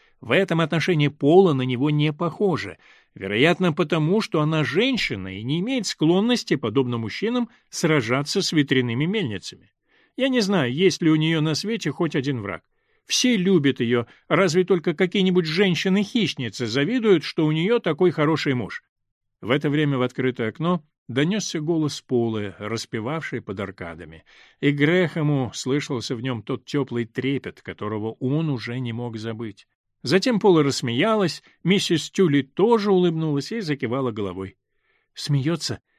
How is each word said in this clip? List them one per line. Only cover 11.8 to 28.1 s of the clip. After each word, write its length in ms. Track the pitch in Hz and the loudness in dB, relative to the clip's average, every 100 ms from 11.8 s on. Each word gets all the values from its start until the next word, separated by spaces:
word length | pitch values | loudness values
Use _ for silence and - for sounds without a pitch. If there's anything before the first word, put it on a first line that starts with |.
| 156 | -4
хоть 260 | - 170 151 | -2 -2 -2
один 240 | 131 127 | -2 -4
враг. 240 | 98 82 - _ _ _ - | -6 -10 -14 _ _ _ -6
Все 300 | - 254 226 | 0 2 2
любят 440 | 180 185 139 - | 4 4 4 2
её, 260 | 117 120 117 _ _ | 0 0 -2 _ _
разве 360 | 165 190 170 | 2 4 2
только 300 | 180 185 180 | 2 0 0
какие-нибудь 500 | 156 185 202 190 180 | 0 0 2 2 2
женщины-хищницы 1200 | 160 160 202 156 196 190 202 247 180 - 117 - 117 | 0 2 2 2 2 0 0 0 -2 -2 -8 -6 -4
завидуют, 580 | 123 147 254 220 170 | 0 0 0 4 4
что 220 | - - 156 | 2 0 0
у 60 | |
неё 260 | 156 180 240 | 2 2 0
такой 320 | 190 156 185 | 0 2 2
хороший 440 | 156 151 160 151 | 2 0 2 0
муж. 280 | 127 92 - - _ _ _ _ _ | -2 -4 -10 -18 _ _ _ _ _
В 100 | 101 | -2
это 200 | 139 151 | 0 2
время 260 | 147 147 135 | 0 0 0
в 40 | |
открытое 460 | 127 - 127 123 113 | -2 -2 -4 -2 -6
окно 340 | - 165 180 - _ - | -4 -2 -2 -4 _ -6
донёсся 500 | 120 156 214 - 170 | -2 0 -2 -4 -6
голос 400 | 151 165 151 - | -2 0 -2 -4
Полы, 540 | - 123 117 110 104 92 | -2 0 0 -2 -6 -8
распевавшей 840 | 104 113 - 117 110 160 151 123 | -8 -6 -6 -8 -6 -8 -8 -10
под 160 | 110 98 | -10 -8
аркадами, 640 | 98 95 87 82 80 80 _ - - _ | -10 -10 -14 -14 -18 -20 _ -20 -20 _
и 100 | 143 | -2
Грэхэму 800 | 143 147 185 170 170 147 143 120 | 2 2 2 0 0 0 0 -2
слышался 600 | - 127 143 - 131 - | -6 -4 -4 -4 -8 -6
в 60 | 123 | -6
нём 220 | 131 117 | -6 -8
тот 220 | - 127 | -6 -10
тёплый 400 | - 147 131 120 | -4 -4 -2 -4
трепет, 580 | 113 - 127 135 - - | -6 -4 -4 -4 -6 -14
которого 500 | - 90 104 107 110 | -16 -10 -8 -6 -6